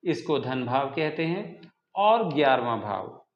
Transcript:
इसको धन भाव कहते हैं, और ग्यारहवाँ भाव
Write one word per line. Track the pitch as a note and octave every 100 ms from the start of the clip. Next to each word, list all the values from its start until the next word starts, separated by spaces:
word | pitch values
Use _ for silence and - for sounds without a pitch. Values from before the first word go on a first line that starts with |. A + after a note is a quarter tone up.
इसको | F#3 D3+ - D3
धन | A#2+ C3 B2
भाव | B2+ C#3
कहते | D3+ D#3 D3+ D#3+
हैं, | F3+ G#3 - - _ _ -
और | G#3 A#3 F#3+
ग्यारहवाँ | C#3+ C#3 B2+ A#2+ A2+
भाव | G#2 F#2+ F#2+ - _